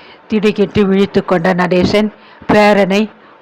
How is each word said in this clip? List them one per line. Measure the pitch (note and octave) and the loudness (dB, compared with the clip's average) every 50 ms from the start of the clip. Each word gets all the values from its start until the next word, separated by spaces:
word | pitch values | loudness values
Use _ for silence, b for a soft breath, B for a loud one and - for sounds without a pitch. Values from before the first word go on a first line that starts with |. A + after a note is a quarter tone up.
| B B B B - | B B B B -8
திடுக்கிட்டு | - A3 G#3 F#3 G#3+ G#3 G#3 G3 E3 - G#3+ G3+ | -6 -4 -2 0 0 0 0 -2 -2 0 0 0
விழித்து | F#3+ F#3+ G3 G3+ F#3+ - G3+ - | 2 2 0 0 0 -2 -2 -2
கொண்ட | - F#3+ E3+ E3 F#3 F#3 | -2 -2 -2 0 -2 -2
நடேசன் | F3 F3+ E3+ F3+ F3+ F3+ G3 G#3 G#3 G#3+ G#3 B B B B B B - | -2 -2 0 0 0 0 0 0 0 -2 -2 B B B B B B -4
பேரனை | - A3+ G#3+ G#3 G#3 G#3 G3+ G3 F3+ G3 G#3 A3 G#3 - B B B B B | 0 2 2 4 4 4 2 2 0 0 -2 -2 -4 -8 B B B B B